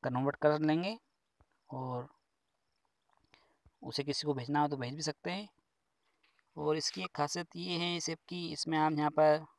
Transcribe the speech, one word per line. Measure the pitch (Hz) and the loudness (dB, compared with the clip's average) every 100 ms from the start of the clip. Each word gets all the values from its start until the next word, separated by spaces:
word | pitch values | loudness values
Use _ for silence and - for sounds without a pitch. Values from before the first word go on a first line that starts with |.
convert | 127 123 139 - | -2 0 0 4
कर | 151 151 | 4 6
लेंगे | 156 156 185 226 _ _ _ _ _ _ _ | 4 2 0 -6 _ _ _ _ _ _ _
और | 131 131 123 123 _ _ _ _ _ _ _ _ _ _ _ _ - _ _ - _ | -10 -6 -6 -8 _ _ _ _ _ _ _ _ _ _ _ _ -20 _ _ -20 _
उसे | 110 120 | -10 -6
किसी | 143 139 151 | -4 -4 -2
को | |
भेजना | 135 123 147 | -2 0 0
हो | 147 | 0
तो | 143 | 0
भेज | 123 | -6
भी | 143 | -6
सकते | 156 147 160 | -6 -6 -6
हैं। | 185 208 _ _ _ _ _ _ _ _ _ _ - | -8 -8 _ _ _ _ _ _ _ _ _ _ -6
और | 151 156 | 0 0
इसकी | - - | 0 -4
एक | 185 - | -8 -2
खासियत | 147 180 175 170 | -2 -2 -6 -8
ये | 175 175 | -4 -2
है | 175 175 | 0 -2
इस | - | -4
ऐप | 160 - | -6 -8
की, | 180 170 | -8 -6
इसमें | 156 - 160 | -6 -2 2
आप | 156 | 2
यहाँ | 151 151 | 4 2
पर | 151 156 151 156 | 6 6 6 0